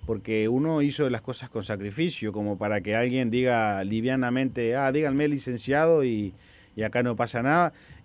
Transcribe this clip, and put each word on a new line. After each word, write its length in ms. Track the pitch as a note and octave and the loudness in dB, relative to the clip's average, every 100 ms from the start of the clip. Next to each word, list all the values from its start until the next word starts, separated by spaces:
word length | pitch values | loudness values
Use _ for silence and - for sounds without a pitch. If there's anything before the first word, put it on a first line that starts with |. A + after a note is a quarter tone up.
| - | -6
porque 420 | A2 G2+ A2 A2 | -6 -2 0 2
uno 320 | B2+ D#3+ D#3 | 2 2 2
hizo 280 | C#3+ C#3 C#3 | 0 0 0
las 100 | A#2 | -2
cosas 300 | - B2 B2+ | -6 -10 -8
con 120 | A2+ | -8
sacrificio, 720 | G2+ G#2 G2+ G#2 E3+ - G#2+ | -4 -6 -6 -2 -4 -2 -6
como 240 | G#2 G#2 G2 | -4 -4 -2
para 240 | G#2 G#2 | 0 0
que 160 | F#2 A2 | 0 0
alguien 340 | B2 B2+ A#2+ | 2 2 0
diga 540 | A#2+ B2+ A#2+ G#2+ G2 | 2 2 2 2 0
livianamente, 920 | G2 A2 A#2+ C3 B2 B2+ C3+ B2 A2+ B2+ | -2 -2 0 0 0 0 -2 -2 -2 0
"Ah, 140 | C3+ | 0
díganme 360 | C#3+ D3+ C3+ D3 | 2 0 0 0
licenciado 760 | C#3+ B2+ A#2+ - C#3+ D#3+ E3 | -2 -4 -6 0 2 4 4
y, 280 | C3 G#2+ G2+ - - - - | 2 0 -2 -8 -20 -20 -14
y 80 | - | -4
acá 180 | G#2+ B2 | 0 2
no 140 | B2 A2+ | 0 0
pasa 260 | A#2+ A#2+ | -2 0
nada". 320 | B2+ E3 E3+ - - - | 2 4 2 -2 -20 -14